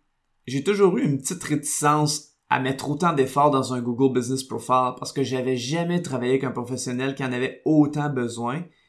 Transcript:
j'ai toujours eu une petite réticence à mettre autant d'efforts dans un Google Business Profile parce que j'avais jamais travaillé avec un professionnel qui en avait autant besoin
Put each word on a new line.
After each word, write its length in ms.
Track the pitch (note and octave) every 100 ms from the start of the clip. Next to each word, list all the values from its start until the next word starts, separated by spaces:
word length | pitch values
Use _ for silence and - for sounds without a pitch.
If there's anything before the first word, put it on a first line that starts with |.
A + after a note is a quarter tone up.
| _ _ _ _ -
j'ai 180 | C3+
toujours 320 | C#3+ G3+ G3 G3+
eu 60 |
une 160 | C4 C3+
petite 260 | - F3
réticence 920 | - D3 - - D3 D3+ D3+ D3+ - _ -
à 100 | C3
mettre 300 | C3 C3+ C3+
autant 240 | D3 F3
d'efforts 380 | D3+ B2+ C#3 D3
dans 240 | C3+ C3
un 80 | B2+
Google 320 | A#2+ A#2+ C3+
Business 280 | B2 A#2 C3
Profile 520 | - A2+ - B2+ B2+ B2
parce 140 | -
que 100 | -
j'avais 360 | C3+ C3 B2 B2+
jamais 420 | A#2 E3 E3+ F3
travaillé 320 | E3 C3 B2
avec 120 | C3
un 80 | C3+
professionnel 640 | A#2 A#2+ B2+ - B2 C3+
qui 80 | C3+
en 100 | C3
avait 280 | B2 B2+ - -
autant 420 | D#3 D3 D3 C#3+
besoin 540 | C3 A#2+ A2 A#2+ C#3 F3 _